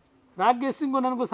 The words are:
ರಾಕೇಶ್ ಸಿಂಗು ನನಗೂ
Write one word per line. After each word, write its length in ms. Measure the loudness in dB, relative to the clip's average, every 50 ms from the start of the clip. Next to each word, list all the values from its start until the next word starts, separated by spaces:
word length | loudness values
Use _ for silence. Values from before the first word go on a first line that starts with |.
| _ _ _ _ _ _ _ 2 2
ರಾಕೇಶ್ 340 | 2 4 2 0 -4 -4 -4 -4
ಸಿಂಗು 200 | -2 0 0 0 0
ನನಗೂ 180 | -2 -2 -2 -2